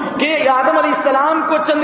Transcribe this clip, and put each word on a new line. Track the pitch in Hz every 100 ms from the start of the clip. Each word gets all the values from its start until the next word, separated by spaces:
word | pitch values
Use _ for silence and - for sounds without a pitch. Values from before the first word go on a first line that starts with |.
| - -
کہ | 294 311 269
آدم | 262 262 311
علیہ | 302 262
السلام | 285 262 294 320 -
کو | 311 294
چند | 302